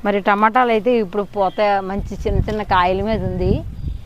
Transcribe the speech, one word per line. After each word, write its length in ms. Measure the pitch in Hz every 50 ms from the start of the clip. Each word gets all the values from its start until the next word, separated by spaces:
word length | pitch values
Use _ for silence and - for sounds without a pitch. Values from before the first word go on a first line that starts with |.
| -
మరి 160 | 202 202 208
టమాటాలు 500 | 180 214 202 202 214 220 214 254 254 240
అయితే 280 | 226 220 190 247 247 233
ఇప్పుడు 240 | 214 175 - 208
పోతే 580 | 202 - - 202 196 180 - - 214 202 202 196
మంచి 340 | 196 185 196 202 - - 202 - -
చిన్న 120 | 220 202 196
చిన్న 240 | - - 214 214
కాయల 400 | 202 - 196 185 180 185 190 190
మీద 220 | 196 220 220 202 185
ఉంది. 360 | 185 185 180 180 190 - 302 - - - - - - - - -